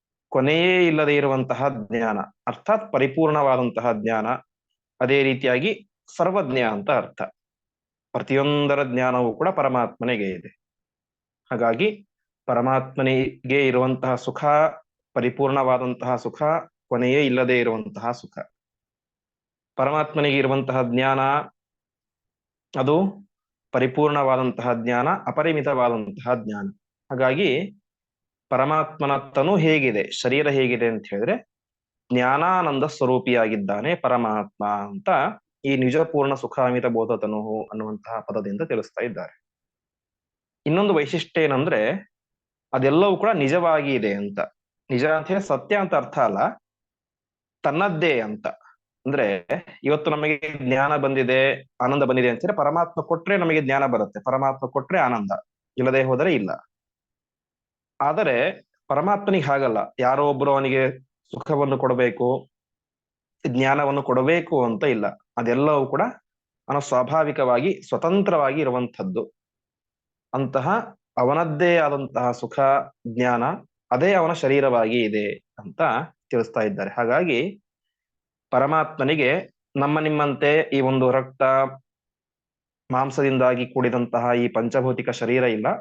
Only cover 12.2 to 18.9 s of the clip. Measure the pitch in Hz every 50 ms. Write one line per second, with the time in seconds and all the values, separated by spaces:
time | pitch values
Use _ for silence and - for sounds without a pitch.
12.2 | _ _ _ _ _ 123 120 120 123 131 135 131 131 - - 143 135 131 131 131
13.2 | 135 - - - - 123 135 143 139 131 120 127 127 131 127 131 131 131 123 117
14.2 | - 131 127 - 151 147 147 151 156 160 - - - _ _ _ _ _ - 127
15.2 | 117 123 123 - 139 135 139 139 131 131 127 123 127 123 123 - 120 127 127 120
16.2 | - 113 - - 151 151 160 143 - - _ _ _ - 127 120 123 127 131 147
17.2 | 147 131 123 127 127 123 127 123 117 117 113 107 107 104 104 - 117 120 123 -
18.2 | - - _ - - - _ _ _ _ _ _ _ _